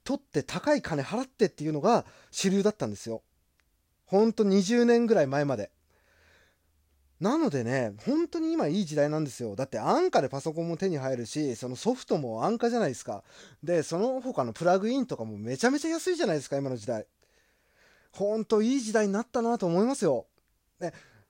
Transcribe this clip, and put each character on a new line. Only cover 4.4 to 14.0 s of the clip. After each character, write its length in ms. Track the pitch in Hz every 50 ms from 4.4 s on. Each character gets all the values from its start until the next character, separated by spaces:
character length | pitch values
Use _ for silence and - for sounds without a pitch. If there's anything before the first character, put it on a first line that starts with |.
| 214
二 200 | 196 190 202 185
十 220 | 180 240 240 240
年 220 | 240 240 233 240
ぐ 80 | 220 226
ら 80 | 185 147
い 60 | 135
前 160 | 135 147 147
ま 120 | 143 131
で。 140 | 104 98 - _ _ _ _ _ _ _ _ _ _ _ _ _ _ _ _ _ _ _ _ _ _ _ _ _ _ _ _ _ -
な 180 | 160 208 269 330
の 100 | 330 233
で 140 | 143 131 113
ね、 300 | 117 131 135 123 107 101 110 -
本 220 | - 277 320 349
当 120 | 330 - 339
に 120 | 320 320 330
今 140 | 320 208
い 140 | 147 156 208
い 40 | 202
時 120 | 143 151
代 120 | 147 143 151
な 120 | 151 156
ん 40 | 156
で 60 | 135
す 100 | - -
よ。 140 | 120 110 101
だ 120 | 98 135
っ 20 | -
て 100 | - 110
安 320 | 113 151 208 302 359 370
価 100 | - 214
で 80 | 147 123
パ 120 | - 139
ソ 120 | - 165 151
コ 100 | 165 165
ン 60 | 170
も 80 | 170
手 120 | 156 190 196
に 100 | 170 139
入 200 | 131 135 135 120
る 80 | 117
し、 280 | 107 - 147 151 139 220
そ 140 | - 131 123
の 80 | 127
ソ 180 | - - 202 254
フ 100 | 254 -
ト 120 | - 226 170
も 260 | 139 117 110 110 127
安 140 | 175 226 233
価 120 | 247 233
じ 60 | 240
ゃ 40 | 240
な 60 | 214
い 20 | 143
で 60 | 123
す 100 | - -
か。 180 | - 104 98 - _ - - - - - _ -
で、 220 | 156 175 165 143
そ 140 | - 165
の 220 | 170